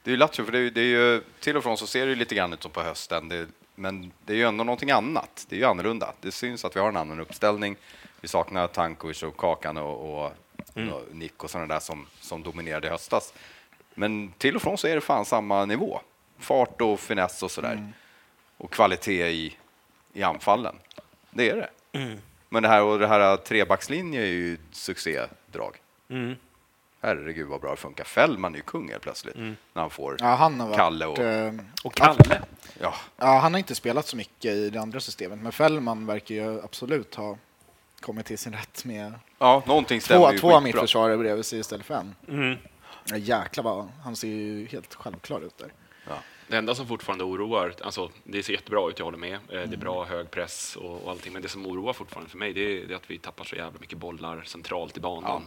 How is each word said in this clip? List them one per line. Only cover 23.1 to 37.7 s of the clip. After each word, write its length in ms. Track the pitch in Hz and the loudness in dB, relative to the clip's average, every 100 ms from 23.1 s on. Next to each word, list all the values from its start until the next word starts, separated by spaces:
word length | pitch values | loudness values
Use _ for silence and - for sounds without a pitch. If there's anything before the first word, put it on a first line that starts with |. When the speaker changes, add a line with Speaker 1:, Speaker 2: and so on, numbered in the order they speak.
| 104 98 98 | 8 8 6
Speaker 1:
trebackslinjen 840 | - 110 90 95 - 156 180 135 | 2 2 4 2 0 -6 -4 -2
är 40 | 101 | -2
ju 300 | 87 87 82 78 | -2 -2 -6 -12
succédrag. 1040 | - - 92 85 69 60 - _ - 53 - _ _ - | -12 -10 -6 -4 -4 -6 -10 _ -10 -10 -12 _ _ -12
Speaker 2:
Mm. 260 | 127 120 127 _ _ _ _ _ _ | -8 -8 -10 _ _ _ _ _ _
Speaker 1:
Herregud 460 | 110 80 76 80 71 | -2 -2 -4 -8 -8
vad 140 | 69 | -8
bra 100 | 71 | -6
det 60 | 71 | -8
funkar. 260 | 71 71 | -10 -12
Fällman 500 | - 107 156 104 92 | 0 4 4 4 -4
är 40 | 76 | -6
ju 60 | |
kung 260 | - 170 73 | -10 -10 -10
helt 140 | 52 | -10
plötsligt. 320 | - - - - | -10 -10 -12 -10
Speaker 2:
Mm. 200 | 110 107 _ | -10 -12 _
Speaker 1:
När 80 | - | -6
han 80 | 80 | -6
får 260 | - 69 69 | -6 -8 -2
Speaker 3:
Ja, 60 | 120 127 | 2 4
han 240 | 160 131 | 4 2
har 80 | 113 | 0
varit, 100 | 107 | 4
Speaker 1:
Kalle 280 | 85 80 80 | 4 2 -2
och 140 | 127 | -2
Speaker 3:
eh, 340 | 117 110 110 110 - - | 0 0 -2 -6 -12 -10
Speaker 2:
Och 100 | - | -6
Kalle. 480 | - 151 139 - - - - - - | 6 10 12 10 8 -2 -16 -20 -6
Speaker 1:
Ja. 140 | 87 - - - | -4 -4 -10 2
Speaker 3:
ja, 200 | 131 135 | 6 8
han 140 | 160 | 6
har 40 | 185 | 2
inte 160 | 185 123 | -2 -4
spelat 320 | 123 131 - | -2 -2 -4
så 100 | 117 | -8
mycket 280 | 107 _ 117 | -12 _ -2
i 180 | 104 104 | 0 0
det 100 | 110 | -4
andra 180 | 110 127 | -6 -8
systemet. 400 | 120 - 92 104 | -10 -8 -10 -8
Men 120 | 117 | -6
Fällman 540 | - 156 156 117 110 110 | 4 4 4 0 -4 -4
verkar 300 | 104 - 107 | -6 -6 -6
ju 260 | 110 110 | -4 -6
absolut 520 | 107 - 127 147 - - | -10 -10 -4 -4 -4 -8
ha 220 | 107 101 _ _ _ | -8 -10 _ _ _